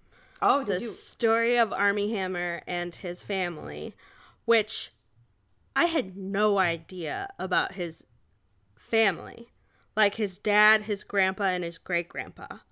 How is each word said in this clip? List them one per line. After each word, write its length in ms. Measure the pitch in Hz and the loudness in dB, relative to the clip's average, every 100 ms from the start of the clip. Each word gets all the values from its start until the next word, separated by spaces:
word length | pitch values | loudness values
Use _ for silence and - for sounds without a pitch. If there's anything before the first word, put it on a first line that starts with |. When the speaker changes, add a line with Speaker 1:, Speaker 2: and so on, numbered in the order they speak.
| _ _ _ - | _ _ _ 0
Speaker 1:
Oh, 200 | 196 277 220 | 2 2 2
did 120 | 185 | -2
Speaker 2:
The 60 | |
Speaker 1:
you? 60 | 233 | -2
Speaker 2:
story 680 | 185 - - 226 226 233 240 | -6 -8 0 2 4 4 4
of 140 | 226 | 2
Armie 400 | - 202 208 208 | 2 2 2 0
Hammer 500 | 214 185 180 175 170 - | -2 -2 -2 -4 -6 -6
and 260 | 175 175 170 | -6 -6 -6
his 280 | 185 175 - | -8 -8 -4
family, 680 | 196 180 156 147 147 156 - - - - _ - | -2 -2 -4 -8 -8 -10 -12 -20 -20 -20 _ 2
which 460 | 226 214 - - _ _ _ _ _ _ _ _ 269 | 2 2 -4 -8 _ _ _ _ _ _ _ _ 0
I 120 | 330 | 2
had 300 | 330 190 185 | 2 -2 -6
no 420 | 190 196 214 202 | -4 0 2 4
idea 680 | 180 170 165 185 160 120 - - | 2 0 -6 -8 -4 -4 -6 -6
about 340 | 180 175 147 | -2 0 0
his 340 | 180 175 160 - _ _ _ _ _ _ _ | -2 -6 -8 -16 _ _ _ _ _ _ _
family. 760 | - 226 220 165 104 - 240 _ _ _ _ - | -2 2 2 2 -6 -14 -18 _ _ _ _ 2
Like, 180 | 208 202 | 2 2
his 240 | 208 185 | -4 -2
dad, 440 | - 208 202 220 | 0 4 6 6
his 200 | 208 202 - | 2 -6 -2
grandpa, 400 | 202 190 190 196 | 0 0 2 0
and 200 | 180 170 | 0 -2
his 140 | 170 | -6
great-grandpa 800 | - 175 170 143 - - - 214 _ | -4 -4 -4 -8 -10 -12 -14 -14 _